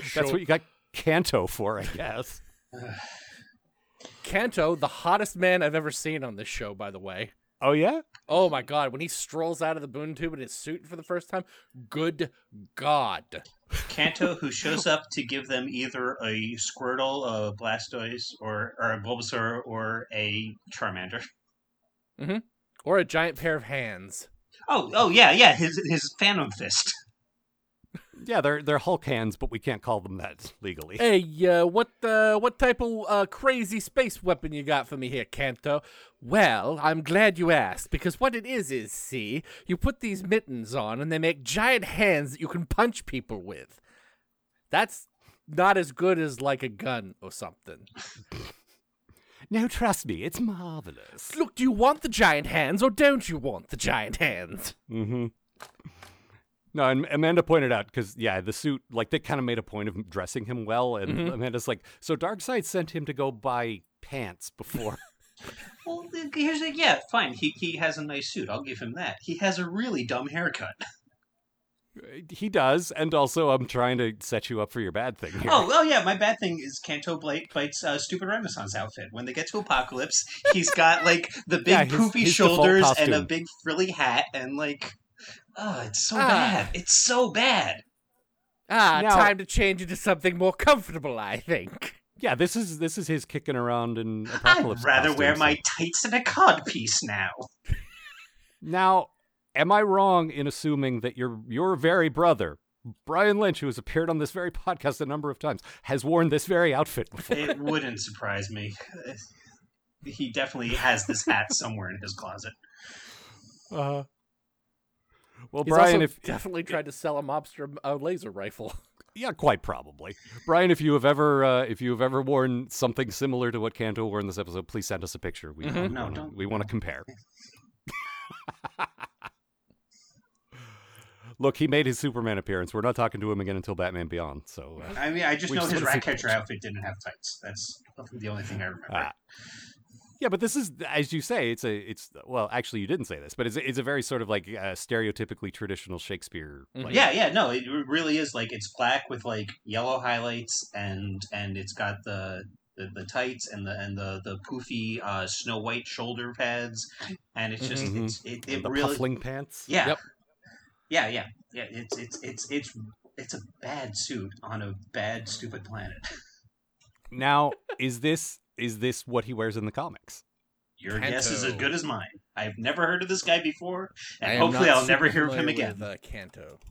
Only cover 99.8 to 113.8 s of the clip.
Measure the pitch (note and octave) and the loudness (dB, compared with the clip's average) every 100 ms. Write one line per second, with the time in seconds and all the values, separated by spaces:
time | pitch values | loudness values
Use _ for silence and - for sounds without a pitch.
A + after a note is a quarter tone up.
99.8 | G#3 F#3+ G3 F3+ D#3+ C#3 C#3+ - D#3 C#3+ | 6 6 8 6 4 -2 -4 -2 0 2
100.8 | C3+ A#2+ B2 B2+ B2 A2 A#2 A#2 F#3 E3 | 2 0 -2 -2 -4 -4 -6 0 0 2
101.8 | D#3+ F3+ D#3+ B2 E3+ C#3 F2 D2 _ _ | 4 6 4 6 6 6 2 -4 _ _
102.8 | A#2 - - E3 G#3 G3+ G3+ D#3+ C#3+ A#2 | -20 -16 -4 4 4 4 2 0 -4 -4
103.8 | - D#3+ E3 D#3+ D3 F#3+ F3 - - F3 | -2 0 0 0 -2 -4 -6 -4 -4 -2
104.8 | C#3+ - C#3 D3+ D3 C3+ D3+ G#2+ - - | -2 -2 -4 -4 -6 -4 -4 -4 -8 -16
105.8 | - C3+ C3+ E3+ E3 D3 F3 F3 E3+ C3+ | -4 -2 2 4 4 2 2 4 4 4
106.8 | D#3 - G#2+ - - - D3 C#3 C#3+ D#3 | 0 -2 -6 -10 -4 -2 -2 -2 -2 -2
107.8 | C3+ G#2+ - G#2+ G#2 G2+ G2+ A2 G#2 G#2 | -2 -6 -10 -8 -4 -4 -6 -8 -10 -12
108.8 | - F#3 - A2 - _ - _ _ _ | -16 -16 -14 -14 -18 _ -20 _ _ _
109.8 | _ _ C#3+ - C3 B2+ C3+ C3 A#2+ B2+ | _ _ -18 -8 -6 -4 -4 -4 -4 0
110.8 | B2+ A#2 - A#3+ - A3 - - B2 A2 | 2 2 0 -2 0 0 0 -2 -4 -6
111.8 | F#2 G2 G2+ - - G#2 A2 - _ _ | -8 -10 -12 -12 -12 -12 -14 -16 _ _
112.8 | - - - - - - - _ _ E3 | -20 -20 -20 -20 -20 -20 -20 _ _ -6